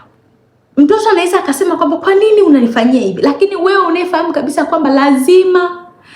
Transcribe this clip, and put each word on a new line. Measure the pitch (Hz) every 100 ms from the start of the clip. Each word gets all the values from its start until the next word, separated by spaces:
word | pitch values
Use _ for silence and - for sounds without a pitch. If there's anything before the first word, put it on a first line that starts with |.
| _ _ _ _ _ _ _ -
Mtoto | 294 440 440
anaweza | 359 359 381
akasema | - 277 359 330
kwamba, | 311 320
"Kwa | 381
nini | 392 440 427
unanifanyia | 359 277 233 240 240 254
hivi?" | 196 180
Lakini | 277 277 392 381
wewe | 370 392 349
unayefahamu | 349 359 320 339
kabisa | 294 269 330
kwamba | 294 330 277
lazima | 269 285 262 269 370 381 359 359 349 - - _